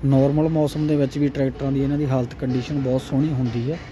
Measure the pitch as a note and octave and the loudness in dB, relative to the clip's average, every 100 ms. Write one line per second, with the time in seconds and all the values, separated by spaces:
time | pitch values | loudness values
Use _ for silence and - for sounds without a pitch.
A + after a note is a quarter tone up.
0 | C#3 C3+ C#3 D3+ D#3+ D#3+ D3+ D3+ D3+ D3+ | 4 4 6 4 2 2 0 0 0 2
1 | C3+ C#3+ D3 C#3+ C3+ C3 C#3 C3+ C#3 C#3+ | 0 0 -2 0 -2 -2 -2 0 0 0
2 | D3 C3 B2 - B2+ B2+ B2 D3 C3 C3 | 0 0 -2 -4 -4 -2 -2 -4 0 -2
3 | C3 C3+ D#3 C3+ B2 A#2 B2 E3+ - | 0 0 0 0 -2 -2 -4 -6 -8